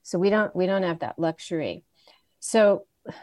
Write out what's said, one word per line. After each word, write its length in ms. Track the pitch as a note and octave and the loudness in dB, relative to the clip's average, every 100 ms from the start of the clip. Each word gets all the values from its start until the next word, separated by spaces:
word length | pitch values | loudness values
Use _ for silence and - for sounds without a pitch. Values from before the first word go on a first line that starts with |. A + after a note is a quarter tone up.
So 160 | - F3 | -6 0
we 100 | G3 | 2
don't, 260 | G#3+ G#3 F3+ | 2 0 0
we 100 | F#3 | 0
don't 160 | G3 | 0
have 160 | F3+ E3 | -2 -4
that 200 | - - | -6 -4
luxury. 640 | E3 E3 - E3 A2 - _ _ _ _ _ _ | -4 -4 -8 -4 -4 -8 _ _ _ _ _ _
So 460 | - A3+ G#3 G3 - _ - - | -2 4 4 4 -4 _ -20 -18